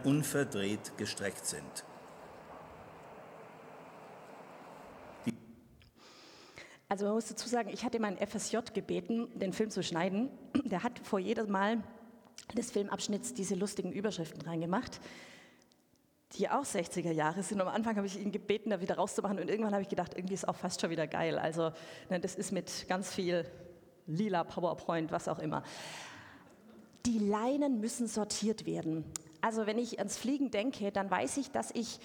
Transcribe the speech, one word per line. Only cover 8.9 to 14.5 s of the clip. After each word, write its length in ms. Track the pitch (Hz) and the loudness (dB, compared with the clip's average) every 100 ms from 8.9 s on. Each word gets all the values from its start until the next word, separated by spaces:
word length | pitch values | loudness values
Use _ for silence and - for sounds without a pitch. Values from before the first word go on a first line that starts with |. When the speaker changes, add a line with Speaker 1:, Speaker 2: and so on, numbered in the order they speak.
| 175 175 233 240 190 | 0 2 0 0 0
Speaker 2:
den 160 | 190 | 0
Film 160 | 180 214 | 2 2
zu 120 | 202 | 2
schneiden. 460 | 170 165 185 196 269 - - - | 0 2 4 4 0 -2 0 0
Der 180 | 269 180 | 2 2
hat 160 | 233 - | 0 -2
vor 200 | - 202 | 0 0
jedem 320 | 190 233 214 | 2 2 2
Mal 320 | 196 202 233 - - - - - - - | 4 4 2 0 -10 -20 -20 -20 -18 -6
des 160 | - 226 | -2 0
Filmabschnitts 640 | 208 202 190 - 202 - | 0 0 0 0 -2 -2
diese 220 | - 185 | -2 0
lustigen 380 | 190 202 - 185 | 2 0 0 -2
Überschriften 500 | 139 208 185 156 160 | 0 -2 0 -4 -4
reingemacht, 580 | 156 | -4